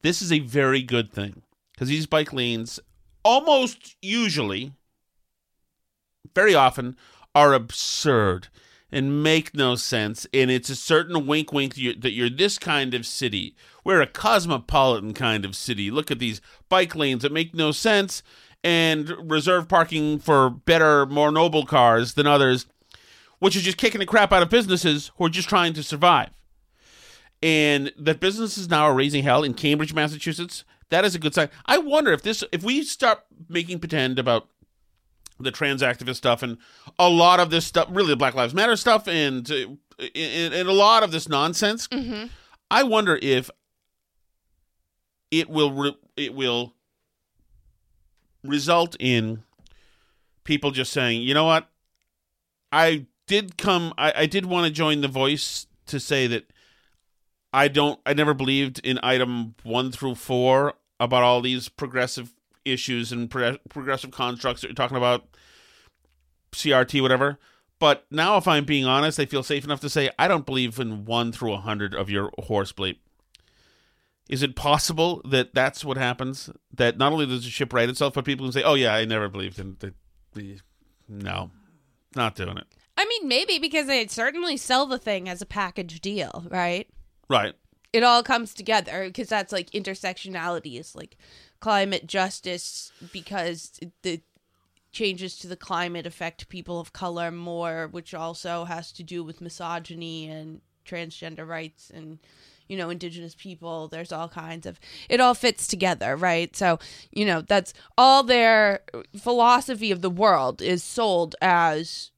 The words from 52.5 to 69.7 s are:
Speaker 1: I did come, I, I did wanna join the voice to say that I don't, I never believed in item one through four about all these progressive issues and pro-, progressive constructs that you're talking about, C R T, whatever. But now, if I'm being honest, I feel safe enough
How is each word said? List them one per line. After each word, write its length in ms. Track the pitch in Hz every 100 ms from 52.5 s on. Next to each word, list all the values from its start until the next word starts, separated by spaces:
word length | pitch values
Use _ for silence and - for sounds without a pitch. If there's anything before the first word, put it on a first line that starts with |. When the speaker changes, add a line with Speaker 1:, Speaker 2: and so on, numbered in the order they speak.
| _ _
Speaker 1:
I 360 | 147 165 156 131 _ -
did 300 | 202 202 -
come, 360 | 202 180 170 -
I, 160 | 151 -
I 100 | 156
did 180 | 196 185
wanna 240 | 180 170
join 320 | 151 156 151
the 60 | 143
voice 600 | 135 135 147 - - - _ -
to 120 | 139
say 280 | - 139 127
that 240 | 117 _ _ _ _ _ _ _ _ _ _ _
I 160 | 135 143
don't, 300 | 143 147 - -
I 80 |
never 200 | 143 151
believed 460 | 139 131 135 139 127
in 200 | 127 127
item 540 | 123 131 123 120 113 113
one 260 | 113 117 131
through 240 | 120 135 120
four 580 | - 127 127 131 143 - _ _
about 240 | 120 127
all 160 | 123 123
these 300 | 123 127 123
progressive 640 | - 135 127 127 - 120 _ _ _ 135
issues 480 | 127 - 120 117
and 160 | 120 117
pro-, 280 | 131 120 135 -
progressive 420 | 151 131 135 131
constructs 500 | 131 123 120 131 120
that 60 | -
you're 80 | 123
talking 220 | 127 131
about, 280 | 123 123 _ _ _ _ _ _ _ _ _ _ _ _ _
C 200 | - 151
R 100 | 131
T, 160 | 127 139
whatever. 400 | 131 127 139 143 _ _ _ _
But 260 | 156 143 _
now, 280 | 147 175 208
if 100 | 185
I'm 180 | 151 143
being 200 | 143 131
honest, 340 | 135 151 151
I 60 | 139
feel 180 | 139
safe 200 | 131 143
enough 180 | 143